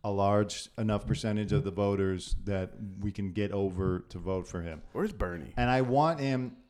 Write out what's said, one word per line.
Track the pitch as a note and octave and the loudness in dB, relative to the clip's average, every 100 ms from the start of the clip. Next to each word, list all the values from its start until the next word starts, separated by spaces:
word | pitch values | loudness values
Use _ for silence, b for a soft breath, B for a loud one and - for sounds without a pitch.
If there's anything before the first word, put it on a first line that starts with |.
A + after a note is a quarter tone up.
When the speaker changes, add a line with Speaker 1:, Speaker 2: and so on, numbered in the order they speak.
Speaker 1:
a | G#2 | 0
large | G2 G2 G#2 G#2 - - - | 2 6 6 4 -2 -10 -4
enough | G#2+ G#2 - | 0 0 2
percentage | C#3 A2 G#2 G2+ | 0 0 0 2
of | G#2 | 2
the | F#2+ | 2
voters | G2 G2+ G2 F#2+ F#2 - - | 0 2 4 2 0 -2 -2
that | F#2+ F#2+ F#2 - G#2+ F#2+ | 0 -2 -2 -6 -10 -6
we | G2+ | -6
can | G2+ G2 | -4 -4
get | F2+ G2+ | -2 0
over | G2+ G2 F2+ F#2+ F2+ - | 0 0 2 0 0 -4
to | F2+ | -8
vote | F2 F#2+ E2+ | -4 -4 -4
for | F2+ | -6
him. | E2+ D#2 - | -6 -8 -8
Speaker 2:
Where's | - G#3 | -4 -4
Bernie? | C3+ F#2 E2+ C#2+ - | -2 -4 -4 -6 0
Speaker 1:
And | B2 | 2
I | B2+ | 4
want | B2+ C3 D#3 D#3 | 4 4 4 2
him. | C#3 C3 B2+ - | 0 0 -2 -10